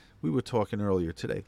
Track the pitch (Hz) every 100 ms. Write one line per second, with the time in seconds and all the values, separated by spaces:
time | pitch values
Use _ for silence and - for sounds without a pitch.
0 | - - - 131 - 117 101 104 104 92
1 | 82 - - 98